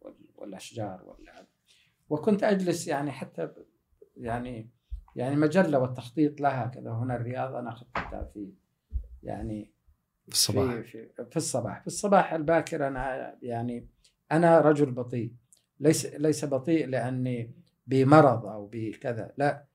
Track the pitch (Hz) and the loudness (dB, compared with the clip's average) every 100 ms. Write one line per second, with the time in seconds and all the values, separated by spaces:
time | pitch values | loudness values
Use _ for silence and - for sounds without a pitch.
0 | - - _ - 101 95 - 113 104 92 | -20 -20 _ -18 -16 -14 -12 -10 -8 -10
1 | 50 - - - - _ _ _ _ _ | -18 -20 -20 -20 -20 _ _ _ _ _
2 | - 151 220 202 220 196 180 165 - 143 | -6 -2 2 2 2 2 0 -2 -2 -4
3 | 147 131 - - 156 - - _ _ _ | -4 -8 -12 -10 -10 -12 -20 _ _ _
4 | - - 120 120 123 117 113 _ - - | -20 -12 -6 -6 -6 -12 -14 _ -16 -16
5 | - - 131 143 151 175 170 143 127 127 | -12 -6 -2 2 4 4 4 2 0 -4
6 | - - 147 143 139 131 117 - 120 113 | -6 0 0 2 -2 0 -4 -8 -8 -4
7 | 127 120 117 127 127 123 120 113 - - | -4 -4 -4 -6 -6 -8 -10 -12 -10 -8
8 | - 101 - 104 95 - _ _ _ - | -8 -10 -10 -12 -14 -16 _ _ _ -8
9 | - - - 101 113 107 104 _ _ _ | -8 -14 -10 -8 -8 -8 -10 _ _ _
10 | _ _ - - - 131 131 117 - 113 | _ _ -6 0 0 2 0 -2 -10 -16
11 | 113 - 117 160 156 127 104 - 185 - | -16 -14 -8 -4 -2 -2 -4 -8 -10 -4
12 | 208 196 165 165 151 165 151 160 139 131 | 4 4 4 0 2 2 0 -4 -4 -4
13 | 135 131 123 - 127 117 120 120 - _ | -6 -6 -10 -10 -8 -6 -4 -8 -12 _
14 | _ _ - 156 170 165 151 147 143 123 | _ _ 0 4 8 8 8 6 2 0
15 | 120 123 113 - _ _ _ - 147 160 | -6 -6 -6 -10 _ _ _ 0 2 2
16 | - - 156 151 147 135 135 165 131 127 | 0 -2 0 0 -2 -2 0 0 0 -2
17 | 120 131 127 120 117 - _ _ - 131 | -2 -2 -2 -4 -6 -14 _ _ 0 4
18 | 131 156 147 117 104 107 101 117 110 95 | 8 8 8 4 -2 -10 -10 -8 -8 -6
19 | 135 113 92 - 143 - - | -6 -6 -8 -2 -2 -2 -10